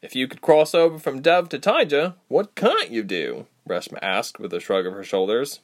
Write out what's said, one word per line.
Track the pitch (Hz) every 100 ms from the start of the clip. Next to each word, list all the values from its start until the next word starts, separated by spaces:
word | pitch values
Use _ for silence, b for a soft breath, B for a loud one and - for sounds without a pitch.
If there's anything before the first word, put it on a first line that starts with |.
"If | 160 127
you | 131
could | -
cross | - 151 151 175
over | 165 160
from | 156 135
Dove | 151 175 175
to | 139
Taija, | - 277 220 143 165 175 _
what | 143 208 -
can't | 208 403 381
you | 117
do?" | 101 92 69 60 - _ -
Reshma | 90 - -
asked | 98 95 113 -
with | 104
a | 107
shrug | - 95 90
of |
her | 95
shoulders. | 95 98 95 113 139 -